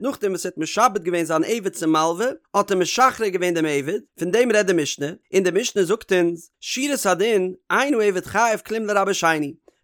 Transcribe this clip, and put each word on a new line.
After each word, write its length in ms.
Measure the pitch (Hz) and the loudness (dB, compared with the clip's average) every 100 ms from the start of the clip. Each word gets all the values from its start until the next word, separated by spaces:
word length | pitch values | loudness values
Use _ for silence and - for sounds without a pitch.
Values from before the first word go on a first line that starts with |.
נאכדעם 320 | 220 - 202 | -4 -4 -4
עס 120 | 185 185 | -4 -6
האט 120 | 165 | -6
משעבד 460 | 156 - 247 202 | -6 2 2 2
געווען 220 | 170 175 160 | -4 -2 0
זיין 180 | 160 | 0
עבד 300 | 165 226 190 | 0 -2 -4
צום 180 | - 160 | -4 0
מלווה, 360 | 156 165 170 240 - _ | 2 2 0 -4 -6 _
האט 180 | 202 202 | -2 0
ער 60 | 190 | 0
משחרר 500 | 170 - 254 254 220 | 0 2 2 2 -2
געווען 260 | 180 180 | 0 0
דעם 120 | 165 156 | 0 0
עבד, 340 | 143 139 208 - - | 0 -2 -6 -8 -8
פון 120 | 165 | -2
דעם 200 | 208 247 | 2 4
רעדט 160 | 208 196 | 4 2
די 60 | |
משנה. 340 | 175 143 - 143 - _ | 2 0 -4 -8 -8 _
אין 120 | 185 | 0
דער 100 | 180 | 2
משנה 300 | 175 240 196 | 0 0 0
זאגט 300 | 175 220 - | 0 0 0
אונז, 360 | 185 170 170 - _ | 2 2 -2 -12 _
שירת 460 | - 254 285 277 202 | -10 -4 -2 0 0
הדין, 480 | 180 220 214 185 185 - | 2 2 2 0 -6 -4
אין 300 | 202 277 240 | 0 2 2
עבד 240 | 208 180 170 | 2 0 -2
חייב 340 | 196 233 214 | 0 0 0
כלום 260 | - 220 214 | -4 -6 -2
לרבי 280 | 202 196 | 0 0
שני. 400 | 190 165 160 147 - _ _ | 0 0 0 -2 -10 _ _